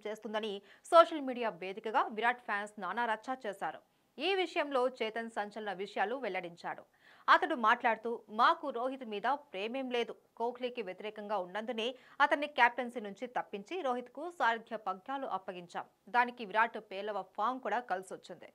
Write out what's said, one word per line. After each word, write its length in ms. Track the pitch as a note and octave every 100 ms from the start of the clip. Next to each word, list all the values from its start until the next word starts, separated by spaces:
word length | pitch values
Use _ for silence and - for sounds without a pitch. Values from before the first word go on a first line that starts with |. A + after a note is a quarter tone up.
| G#3
చేస్తుందని 560 | G#3+ A3+ G#3+ A3 G3+ - -
సోషల్ 360 | - E4+ E4+ D#4+
మీడియా 280 | C4 B3 A3+
వేదికగా 580 | E3+ F#3 G3 A3 B3 F4+
విరాట్ 300 | G#3+ A#3 B3
ఫ్యాన్స్ 400 | - G3+ G#3 -
నానా 240 | F3+ G#3+
రచ్చా 320 | A#3 G#3+ C4 C4 G#3+
చేశారు. 160 | G3 E3 - _ _ _ -
ఈ 160 | E4
విషయంలో 540 | G4 E4+ F4 D4 C4 B3+
చేతన్ 420 | B3+ A3 A#3 A3+
సంచలన 420 | A3+ G#3 A3+ G#3
విషయాలు 420 | F3+ G3 A#3 G3
వెల్లడించాడు. 680 | C4+ A3+ F#3 F3 E3+ F3+ D3 - _ - - -
అతడు 260 | D#4+ F4+
మాట్లాడుతూ, 680 | D4 A3 A#3 A#3+ A3 A#3 A#3 -
"మాకు 400 | G#3+ C#4 E4 D4
రోహిత్ 340 | A#3 G3+ C4+
మీద 180 | A3+ G3+ A3+
ప్రేమేం 580 | C#4+ - F#3+ G#3+ C4 B3+
లేదు. 240 | A#3+ A3+ - _ -
కోహ్లీకి 460 | A#3 A#3+ B3 B3
వ్యతిరేకంగా 560 | F#3 F#3 G#3 G#3+ G#3 G#3
ఉన్నందునే 480 | F3+ G3+ A3+ A3 A#3 B3+ - -
అతన్ని 260 | C#4+ D4+ D4
కెప్టెన్సీ 540 | C#4+ A#3+ - A#3+ A#3+
నుంచి 260 | G#3 G3 B3
తప్పించి 540 | - - G3+ G3+ F4+
రోహిత్కు 480 | C#4 B3 B3 C4+ E4+
సారథ్య 460 | F4 A#3 A3+ A3 A3
పగ్గాలు 500 | F#3+ G3 - C#4 B3
అప్పగించాం. 580 | F#3 - F3+ F3 F#3 - _ -
దానికి 360 | A#3+ A#3+ A#3+
విరాట్ 340 | G#3 G#3+ A#3 A#3
పేలవ 440 | - F#3+ G#3 G3+
ఫామ్ 380 | F#3+ - A3 C4
కూడా 200 | A3+ A3
కలిసొచ్చింది. 680 | A#3+ F#3 F#3 F3+ - E3+ -